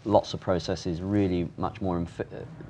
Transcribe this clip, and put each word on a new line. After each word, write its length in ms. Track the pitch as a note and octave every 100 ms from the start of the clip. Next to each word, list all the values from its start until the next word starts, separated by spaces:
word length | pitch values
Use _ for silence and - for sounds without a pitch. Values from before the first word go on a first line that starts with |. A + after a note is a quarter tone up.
lots 280 | G#2+ G#2 -
of 40 | F2+
processes 640 | - F2+ F2+ F2+ F#2 E2
really 460 | F#2+ G#2 F#2+ F2 E2+ -
much 220 | F2+ -
more 180 | G2 F2
infi-, 220 | E2+ -
uh, 240 | - G2 - - -